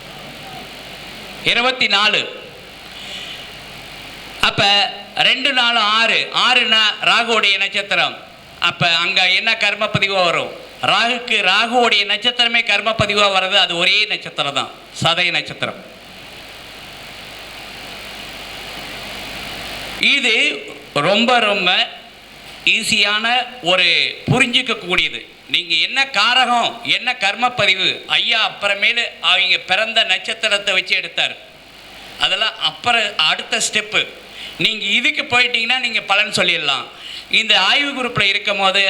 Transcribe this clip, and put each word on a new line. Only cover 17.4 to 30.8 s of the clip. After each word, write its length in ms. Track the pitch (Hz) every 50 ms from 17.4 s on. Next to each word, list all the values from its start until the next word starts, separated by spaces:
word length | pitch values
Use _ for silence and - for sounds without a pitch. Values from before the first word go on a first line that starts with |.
| - - - - - - - - - - - - - - - - - - - - - - - - - - - - - - - - - - - - - - - - - - - - - - - - - - - - - 233 269
இது 180 | 277 - 240 220 247 285 302 - - - - - - - - - 143 147
ரொம்ப 240 | 180 202 226 240 247 247 240 220
ரொம்ப 220 | 208 202 196 185 180 190 214 240 - - - - - - - - - - - - - - - - 175 190
ஈஸியான 520 | 220 214 - 220 208 202 202 208 214 226 233 247 254 247 - - - 160 170
ஒரு 160 | 185 185 180 170 165 147 135 123 - - - -
புரிஞ்சிக்க 420 | - 254 262 240 240 262 254 233 220 - 180
கூடியது. 380 | 175 180 170 160 147 120 113 - - - - - - 143
நீங்க 200 | 165 175 170 165 156 175
என்ன 120 | 202 240 262 269 269 - 202
காரகம், 520 | 214 233 247 262 254 233 240 233 202 139 - - - 135 175
என்ன 120 | 202 220 247 - - 196
கர்ம 220 | 196 214 226 247 247 240 -
பதிவு, 280 | 202 190 190 190 180 147 120 - - - 151
ஐயா 220 | 165 202 226 233 220 208 180
அப்புறமேலு 540 | - - 196 202 202 202 208 226 233 233 226 - - - 160 165
அவங்க 260 | 180 190 190 185 175 170 - -
பிறந்த 280 | 185 202 220 226 226 226 220 - 185
நட்சத்திரத்தை 580 | 190 - 233 220 220 226 214 208 202 - 208 185
வச்சு 160 | 185